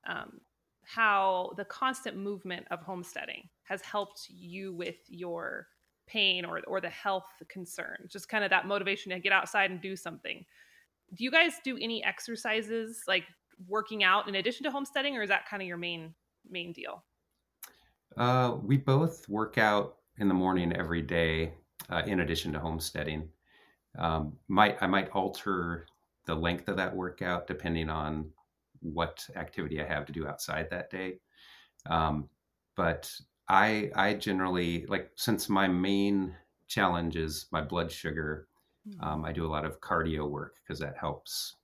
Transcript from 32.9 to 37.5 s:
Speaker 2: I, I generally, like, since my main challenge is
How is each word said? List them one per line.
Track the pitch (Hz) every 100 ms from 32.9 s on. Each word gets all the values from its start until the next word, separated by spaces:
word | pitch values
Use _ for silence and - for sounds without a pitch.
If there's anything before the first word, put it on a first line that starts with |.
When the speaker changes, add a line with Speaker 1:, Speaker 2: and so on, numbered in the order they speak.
| 82 - - - _ -
Speaker 2:
I, | 95 107 107 104
I | - 98
generally, | 101 107 95 92 90 87 85 85
like, | 95 - -
since | - 107 -
my | 98 98
main | 90 92 101 101 98 92 - _ _ _
challenge | - 98 87 85 80
is | 78 76 -